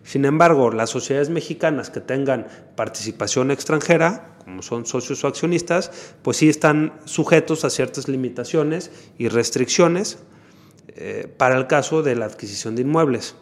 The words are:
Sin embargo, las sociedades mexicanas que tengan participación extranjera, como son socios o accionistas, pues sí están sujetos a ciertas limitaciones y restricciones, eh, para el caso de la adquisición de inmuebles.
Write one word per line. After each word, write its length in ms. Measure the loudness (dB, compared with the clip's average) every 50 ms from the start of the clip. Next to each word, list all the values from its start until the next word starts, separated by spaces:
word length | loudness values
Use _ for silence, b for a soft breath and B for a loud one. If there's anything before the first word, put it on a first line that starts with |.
Sin 240 | _ -4 -2 0 2
embargo, 460 | 2 6 6 6 6 8 6 4 4
las 180 | 2 0 -2 -2
sociedades 400 | -2 -6 -4 -2 0 0 0 0
mexicanas 640 | -2 -4 -4 -6 -6 -2 0 0 0 -2 -6 -8
que 80 | -12 -12
tengan 480 | -6 -4 -4 -2 0 -2 -2 -2 -4 B B B B B -6
participación 760 | -6 -6 -6 -6 -10 -10 -10 -8 -6 -6 -2 0 0 0 0
extranjera, 880 | 0 -2 0 -2 -2 0 4 2 4 4 4 2 2 -2 -12 -20 -20 -20 -20
como 200 | -16 -16 -14 -8
son 240 | -8 -8 -6 -6
socios 360 | -4 -6 -6 -4 -6 -8 -4 -4
o 40 |
accionistas, 880 | -4 -4 -2 -2 -2 -2 -2 -2 0 -2 -2 -2 -4 -14 -18 -20 -20 -20 -8 -4
pues 140 | -4 0
sí 120 | 4 4 4
están 440 | 4 6 4 4 4 4 0 -2 -4 -12 -16
sujetos 600 | -8 -4 -2 2 6 4 4 4 2 -4 -2 -2
a 40 | -4
ciertas 380 | -2 -2 -4 -4 -4 -8 -6
limitaciones 840 | -4 -4 -4 -4 -4 -6 -8 -8 -2 0 0 0 0 -2 -4 -8 -12 B B B B B -4
y 80 | -4
restricciones, 880 | 0 0 0 0 0 0 -2 0 0 4 4 4 4 4 0 -2 -4 -8 -12 -20 B B B B B B B B B B B _
eh, 440 | -20 -18 -14 -12 -10 -8 -8 -10 -12 -2
para 180 | 2 2 4 4
el 120 | 2 2
caso 340 | 2 2 2 2 2 -2 0
de 140 | 2 2 0
la 100 | 0 -2
adquisición 500 | -6 -8 -12 -14 -12 -10 -10 -8 -6 -4
de 60 | -2
inmuebles. 540 | -2 0 2 2 2 2 0 -2 -4 -10 -16 -18